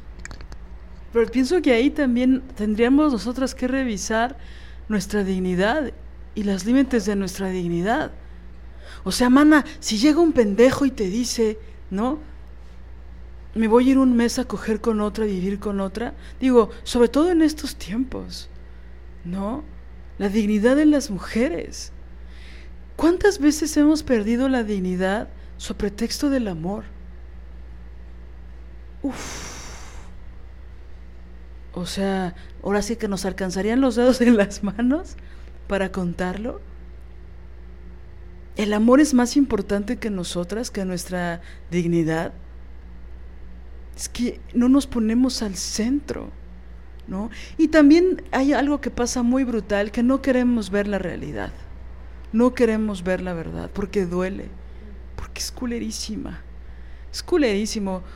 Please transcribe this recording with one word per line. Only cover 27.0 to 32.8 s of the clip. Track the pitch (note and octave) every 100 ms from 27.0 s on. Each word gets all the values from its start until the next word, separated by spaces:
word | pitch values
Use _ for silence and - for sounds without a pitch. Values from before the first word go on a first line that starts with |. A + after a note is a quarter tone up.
| - - - - - - - - - - - - - - - - - - - -
Uf. | C#4 - - - - - - - - - - - - - - - - - - - - - - - - - -
O | F3+ F3
sea, | G3 G3 F#3+ F3+ - - -
ahora | - G#3